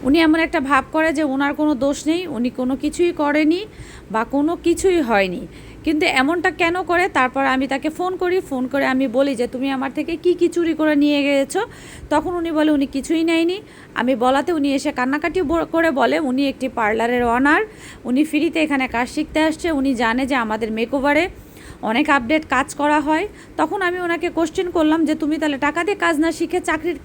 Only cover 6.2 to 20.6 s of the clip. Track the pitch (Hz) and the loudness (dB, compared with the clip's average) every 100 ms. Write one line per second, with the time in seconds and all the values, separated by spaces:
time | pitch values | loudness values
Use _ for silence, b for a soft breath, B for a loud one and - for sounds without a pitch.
6.2 | 269 349 370 370 339 359 370 349 381 311 | 2 2 0 0 0 0 0 0 2 2
7.2 | 254 269 269 262 269 277 302 302 359 370 | 0 0 0 0 -2 -2 -4 -4 -6 -2
8.2 | 359 370 370 262 254 277 269 262 269 226 | -2 -2 -2 -4 -2 0 0 0 0 2
9.2 | 277 233 240 247 277 269 269 262 311 330 | 0 0 -4 -2 -4 -2 -4 -4 -6 -2
10.2 | 349 349 339 339 330 311 311 302 294 285 | 0 2 2 2 -2 0 2 4 4 2
11.2 | 277 277 277 370 466 B B B - 302 | 2 2 0 -2 -4 B B B -2 0
12.2 | 311 349 330 311 302 294 277 269 269 320 | 0 -4 -2 2 2 2 0 -4 -2 0
13.2 | 330 330 330 370 415 B B - 240 262 | 2 2 0 -2 -10 B B -4 0 2
14.2 | 247 269 294 330 285 277 294 269 247 294 | 2 2 0 0 0 0 -2 -2 -2 -2
15.2 | 339 359 302 330 311 330 330 269 247 294 | -2 -2 0 0 0 2 2 2 2 2
16.2 | 294 254 277 262 254 233 214 220 233 247 | 0 0 0 -2 -6 -2 0 0 0 2
17.2 | 240 233 277 330 427 B B B - 254 | 2 2 4 2 0 B B B -2 0
18.2 | 302 302 320 330 311 277 254 233 240 - | 2 2 0 0 0 0 0 -2 -4 -4
19.2 | 302 311 320 311 349 302 269 240 233 233 | -2 0 0 0 -2 0 0 0 0 0
20.2 | 262 269 226 220 | 0 0 0 -2